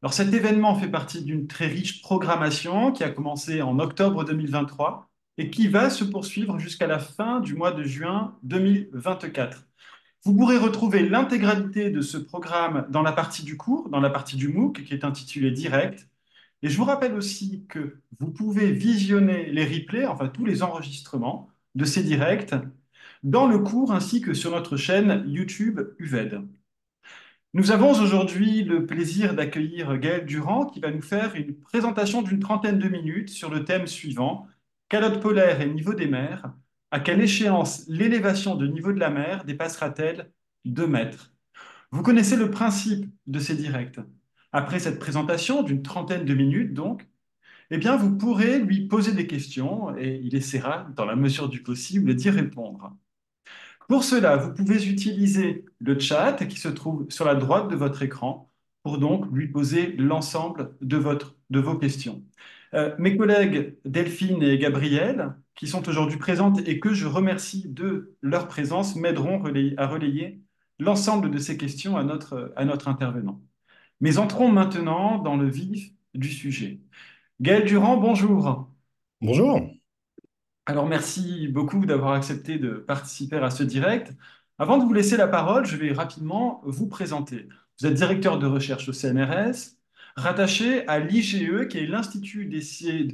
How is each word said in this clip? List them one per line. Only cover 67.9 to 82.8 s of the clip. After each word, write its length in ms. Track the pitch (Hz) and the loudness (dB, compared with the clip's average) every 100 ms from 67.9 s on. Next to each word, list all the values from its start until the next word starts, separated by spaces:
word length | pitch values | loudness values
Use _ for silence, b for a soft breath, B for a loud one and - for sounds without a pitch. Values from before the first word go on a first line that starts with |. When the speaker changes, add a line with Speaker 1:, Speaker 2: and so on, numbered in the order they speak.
| 180 - _ | -4 -8 _
Speaker 1:
leur 240 | 135 170 175 | -2 -2 -4
présence, 480 | - 147 175 196 165 | -6 -4 -2 -2 -2
m'aideront 420 | 170 156 139 196 | -2 0 0 -2
relay-, 380 | 156 139 139 143 | -2 0 0 0
à 80 | 139 | -4
relayer 560 | 156 151 139 175 202 _ _ _ _ | -2 -2 -2 -6 -12 _ _ _ _
l'ensemble 500 | 160 196 202 214 175 | 0 2 2 2 0
de 80 | 143 | -2
ces 180 | 139 139 | -4 -6
questions 420 | 143 - 190 185 | -6 -6 -4 -2
à 60 | |
notre, 480 | 139 151 - 131 120 - | -2 -4 -8 -10 -10 -4
à 100 | 139 | -2
notre 220 | 143 143 | -2 -2
intervenant. 520 | 131 131 120 98 - - _ b b b b | -2 -2 -4 -6 -8 -16 _ b b b b
Mais 160 | 156 151 | 2 4
entrons 320 | 208 - 247 | 2 4 6
maintenant 680 | 202 190 185 165 165 202 220 | 6 4 2 -2 0 0 0
dans 180 | 156 143 | 0 0
le 140 | 139 | 0
vif 420 | 127 190 202 - _ _ | -2 -6 -8 -10 _ _
du 160 | 135 135 | -6 -6
sujet. 500 | - 147 123 101 98 - B B B B _ | -6 -8 -6 -6 -10 -18 B B B B _
Gaël 240 | 127 208 202 | 4 4 6
Durand, 320 | 202 208 247 | 4 6 4
bonjour. 720 | 220 214 202 196 147 127 - _ _ _ _ _ | 4 4 4 4 2 -2 -6 _ _ _ _ _
Speaker 2:
Bonjour. 400 | 107 127 254 247 78 - _ _ _ - _ _ _ _ - | 0 4 6 4 0 -10 _ _ _ -20 _ _ _ _ -4
Speaker 1:
Alors, 220 | 143 147 | -2 0
merci 640 | 160 156 - 180 175 151 | 0 -2 -6 -6 -4 -4
beaucoup 360 | 135 151 196 190 | -2 0 0 2
d'avoir 280 | 143 123 | 2 2
accepté 440 | 135 139 147 - 156 | 0 -2 -8 -6 -4
de 160 | 127 | -4
participer 600 | 104 | -6